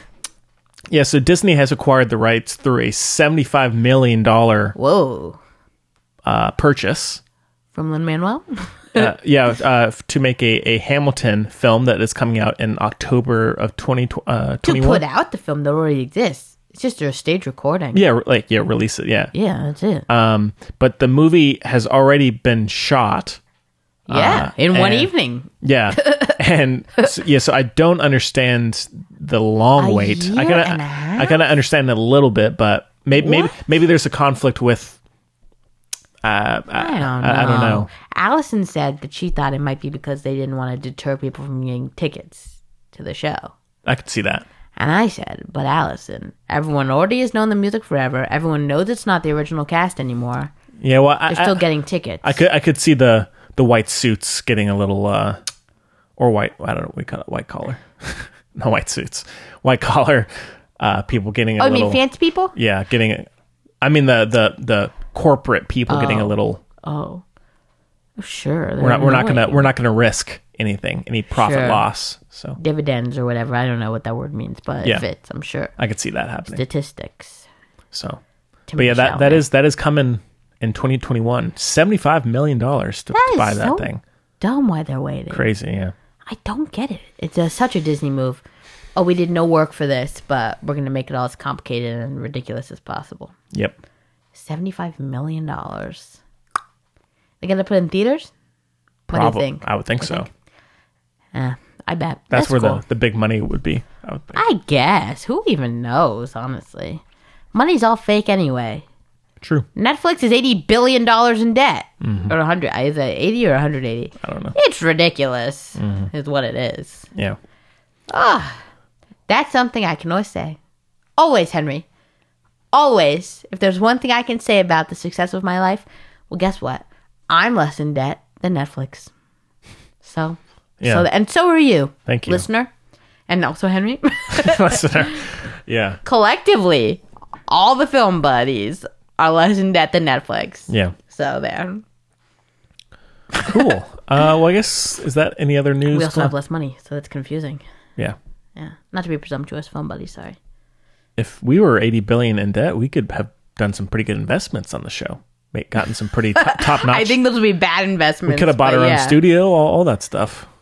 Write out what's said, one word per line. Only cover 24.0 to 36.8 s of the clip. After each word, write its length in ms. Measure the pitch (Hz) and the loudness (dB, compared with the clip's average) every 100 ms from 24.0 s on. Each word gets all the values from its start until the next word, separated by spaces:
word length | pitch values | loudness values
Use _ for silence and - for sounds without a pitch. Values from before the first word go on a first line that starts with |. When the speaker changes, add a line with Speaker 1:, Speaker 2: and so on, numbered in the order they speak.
| - | -6
Speaker 2:
Yeah, 440 | - 226 403 - | 0 2 2 -2
Speaker 1:
Uh, 100 | - | 0
Speaker 2:
in 160 | 160 180 | 2 4
one 140 | 190 | 4
Speaker 1:
and 100 | 220 | 2
Speaker 2:
evening. 480 | 359 349 139 120 135 _ | 0 -2 -4 -8 -12 _
Speaker 1:
Yeah. 320 | 139 135 104 98 | 2 2 2 2
Speaker 2:
<laughs> 400 | 294 285 277 - | 2 2 0 0
Speaker 1:
And 460 | 127 160 131 127 - - - | 2 4 2 0 -4 0 2
so, 160 | - 165 | 0 2
yeah, 140 | 143 | 2
so 120 | - | 4
I 120 | 131 | 0
don't 360 | 123 - 160 175 | 0 2 4 4
understand 880 | 147 135 - - 127 123 117 110 - - - - | 4 2 0 0 2 2 0 -4 -10 -16 -20 -16
the 200 | - 117 | -2 0
long 440 | 110 110 117 139 - | 2 4 6 6 4
Speaker 2:
A 20 | |
Speaker 1:
wait. 320 | 101 - 175 175 | 2 2 0 0
I 40 | |
Speaker 2:
year 20 | 226 330 | 0 2
Speaker 1:
kinda, 220 | 170 175 | 4 2
Speaker 2:
and 120 | 160 | -2
a 40 | 143 | -6
half? 340 | 143 151 214 | -8 -6 -2
Speaker 1:
I 60 | - | 2
kinda 200 | 160 151 | 2 4
understand 420 | 147 131 151 131 | 2 2 2 2
a 60 | 113 | 0
little 340 | 113 139 135 | 4 6 4
bit, 280 | 107 110 - | 4 0 2
but 340 | 110 101 - _ - | 2 2 -4 _ 0
may-, 160 | 139 | 2
maybe, 260 | 156 156 151 | 4 2 2
Speaker 2:
What? 160 | - - | -4 0
Speaker 1:
maybe 200 | 160 165 | 2 4
there's 180 | 165 - | 4 2
a 60 | |
conflict 500 | - 143 135 135 - | 0 0 2 -2 0
with, 380 | 123 117 - _ _ _ _ _ - _ _ _ _ - _ _ | 0 0 -4 _ _ _ _ _ -20 _ _ _ _ -20 _ _
uh, 380 | 110 202 104 57 - | -2 0 0 -2 -4
I, 280 | - | -6